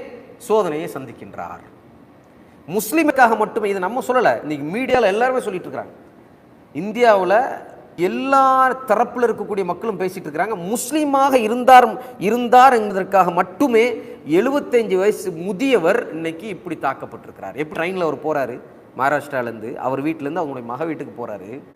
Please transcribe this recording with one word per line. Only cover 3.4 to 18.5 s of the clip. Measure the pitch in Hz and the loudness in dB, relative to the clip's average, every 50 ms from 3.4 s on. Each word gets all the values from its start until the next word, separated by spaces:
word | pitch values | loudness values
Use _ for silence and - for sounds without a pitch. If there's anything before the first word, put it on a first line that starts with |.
| 214 208 - 233 214 196 | 0 -2 -2 -2 -2 -2
இது | 196 196 | -2 -2
நம்ம | 180 190 233 262 - | -4 -4 -4 -4 -2
சொல்லல, | - 247 247 208 147 123 107 | 0 2 2 4 2 2 0
இன்னைக்கு | - 147 151 139 143 151 | -2 -6 -6 -6 -6 -6
மீடியால | 180 240 262 254 254 254 220 185 196 | -6 -4 -2 0 2 2 2 2 2
எல்லாருமே | 220 240 262 254 254 | 2 0 0 0 -2
சொல்லிட்டு | - 208 185 175 - 151 | -4 -4 -6 -8 -8 -10
இருக்காங்க. | 131 117 104 95 - - - - - - - - - - - - - - - _ - | -10 -10 -10 -12 -14 -20 -20 -20 -20 -20 -20 -20 -20 -20 -20 -20 -20 -20 -20 _ -10
இந்தியாவுல | 139 185 214 196 240 240 233 208 196 185 175 196 233 269 - - - - - - - - - - | -8 -8 -6 -2 2 4 6 6 4 4 4 4 4 2 0 -4 -10 -12 -16 -20 -20 -20 -14 -4
எல்லா | - 170 190 226 247 262 269 269 269 269 262 262 262 262 254 240 254 - | -2 -2 0 0 -2 0 2 4 4 6 6 6 4 4 2 2 -2 -2
தரப்புல | - 208 220 240 240 - 247 240 | 0 2 2 0 0 -2 0 0
இருக்கக்கூடிய | 226 220 - 202 190 208 196 185 | 0 0 -2 -6 -6 -4 -4 -4
மக்களும் | 175 175 175 - 226 202 160 | -4 -6 -6 -6 -6 -4 -4
பேசிட்டு | 190 185 - 190 - | -4 -6 -6 -8 -10
இருக்காங்க. | 156 143 156 185 214 220 175 170 185 | -6 -4 -4 -4 -2 -4 -6 -6 -4
முஸ்லிமாக | 233 - - - 294 311 302 285 269 269 269 277 269 | -4 -4 -4 -2 -2 -2 0 2 2 2 4 4 4
இருந்தார், | 254 220 208 240 254 240 254 262 247 240 226 196 - - - - | 2 2 2 -2 2 6 8 10 10 10 6 2 -4 -12 -14 -8
இருந்தார் | - 165 202 226 247 247 226 240 247 254 269 247 | -4 -2 0 0 0 2 6 8 8 8 8 8
என்பதற்காக | 226 214 202 190 190 185 190 202 190 175 175 | 4 2 0 -2 -4 -2 2 4 4 4 4
மட்டுமே | 170 175 190 180 - - 285 262 233 220 233 247 233 131 - - - - - 139 | 2 0 -2 -2 -2 -2 0 2 4 4 4 2 0 -6 -10 -14 -16 -12 -4 0
எழுபத்தஞ்சு | 156 180 226 269 269 285 - - 247 240 220 196 185 | 2 2 2 2 0 -2 0 0 0 0 2 2 0
வயசு | 185 190 208 190 202 - 185 | 0 2 2 0 -2 -4 -8
முதியவர் | 165 160 175 196 208 175 262 269 254 202 160 170 208 240 - - | -8 -8 -6 -6 -4 -2 0 2 2 4 4 2 2 0 -2 -6
இன்னைக்கு | - 160 165 165 160 165 214 | -8 -8 -6 -6 -8 -8 -10
இப்படி | 226 185 - - 180 156 | -12 -12 -10 -10 -10 -8
தாக்கப்பட்டிருக்கிறார். | - - 139 131 - 135 107 - 95 - - - - 98 95 92 | -4 -4 -4 -4 -6 -10 -14 -14 -16 -18 -20 -18 -14 -14 -10 -8
எப்படி | 123 156 151 - | -8 -8 -6 -6
ட்ரெயின்ல | - 160 180 185 185 170 | -6 -6 -4 -4 -2 -2
அவர் | 156 139 123 - | -2 -4 -4 -4
போறாரு | 156 151 143 131 117 | -4 -2 -2 -4 -6